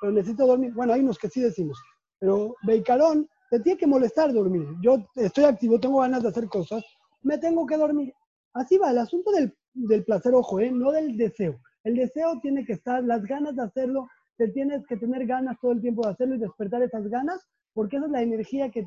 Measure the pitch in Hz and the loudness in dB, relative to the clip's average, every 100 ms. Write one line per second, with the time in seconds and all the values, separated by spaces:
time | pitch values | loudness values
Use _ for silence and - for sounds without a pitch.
0 | 202 208 190 220 254 254 247 226 247 247 | 0 0 0 2 4 4 0 -2 0 2
1 | 269 - 208 262 240 185 156 131 - _ | 2 0 -4 -2 -2 -2 -6 -6 -16 _
2 | _ _ 190 196 214 254 202 220 - 254 | _ _ 0 0 -2 -4 0 0 2 4
3 | 320 302 302 _ _ 240 320 381 311 269 | 4 2 -2 _ _ 0 2 2 4 4
4 | 240 - 302 233 190 180 147 170 220 262 | 2 2 2 2 2 0 -4 0 2 2
5 | 190 254 196 277 294 233 233 226 254 269 | 0 -4 -2 4 4 4 2 2 4 2
6 | 254 254 226 233 226 202 156 220 - _ | 2 0 -2 -4 -4 -4 -4 -6 -10 _
7 | _ _ 269 294 330 330 269 311 302 294 | _ _ -4 -2 0 0 0 0 0 0
8 | 262 - _ _ _ 240 254 381 349 240 | -4 -10 _ _ _ -10 2 2 4 0
9 | 226 349 392 381 226 - _ 254 220 214 | 0 -2 0 2 0 -4 _ -8 2 2
10 | 180 196 247 254 - 190 240 247 269 311 | 2 0 4 4 2 0 0 0 0 0
11 | 311 220 220 - 175 123 _ _ 220 240 | -2 -2 -2 -2 -4 -4 _ _ -4 -2
12 | 254 294 330 254 277 277 220 190 240 254 | -2 -2 -2 -2 -4 -4 -4 -6 -4 -2
13 | 247 233 196 277 294 262 226 262 254 269 | 0 -2 -2 -6 -4 -6 -6 -4 -4 -4
14 | 254 _ _ - 226 269 277 285 285 226 | -6 _ _ -4 -2 -2 -4 -4 -6 -6
15 | 233 262 240 254 262 - 247 240 240 226 | -4 -4 -2 -2 -4 -4 -2 -2 -2 -2
16 | 214 185 254 262 214 - 202 240 247 226 | -4 -2 -2 -2 -6 -6 -6 -2 -2 -4
17 | 202 240 285 370 - _ _ 220 214 277 | -6 -4 -4 -6 -12 _ _ -6 -4 -4
18 | 302 277 233 220 214 277 269 233 | -4 -2 -2 -2 -4 -4 -4 -6